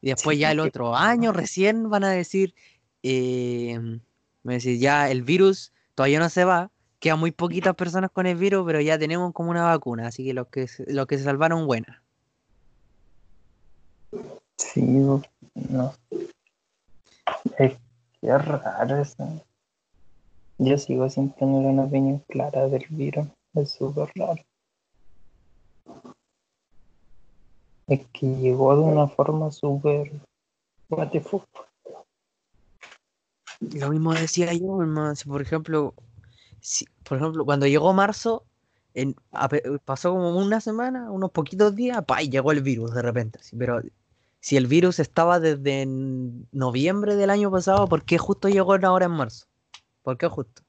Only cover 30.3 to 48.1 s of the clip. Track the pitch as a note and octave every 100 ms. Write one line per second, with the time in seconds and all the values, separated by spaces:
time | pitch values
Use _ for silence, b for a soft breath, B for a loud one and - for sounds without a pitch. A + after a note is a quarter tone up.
30.3 | _ _ _ _ _ _ D#3 D3+ D3+ -
31.3 | G3 - - - _ - - - _ _
32.3 | _ _ _ _ _ - - _ _ _
33.3 | _ - - D#3+ D3+ C#3 D#3 D#3+ D#3+ E3
34.3 | F3 E3+ E3+ F#3 G3 D#3+ D#3 D3+ D3 C#3+
35.3 | C#3 C#3 D#3+ D#3 D#3 C#3+ - - - b
36.3 | b b b - - - _ - C3+ D#3
37.3 | D#3+ C3+ C#3+ C#3 D3 D#3+ F#3+ G3 G#3+ A#3
38.3 | A#3 _ _ _ _ _ - C3+ - _
39.3 | - C#3 D3 - C#3+ - C3+ F3 F#3 F3
40.3 | F3 G3 A3 A3 A3 B3 B3+ A#3+ F#3+ F#3+
41.3 | - C#3+ F#3 G#3 G3+ B3 A#3+ D#3+ - D#3
42.3 | C3 C3 D3+ C#3 A#2+ A#2 A#2 A#2+ A#2+ A2+
43.3 | - - A#2 B2 A#2+ - _ _ _ _
44.3 | _ - C#3 B2 D#3 F3+ F3 D3+ - E3+
45.3 | F3 D#3+ D3 C#3 C#3 C3+ C3 C3+ C3 B2+
46.3 | A#2+ A#2 C#3+ C3 B2 D3+ G3 G#3 G3+ G3+
47.3 | G3+ G3+ F#3+ F3 G3 G3 E3 -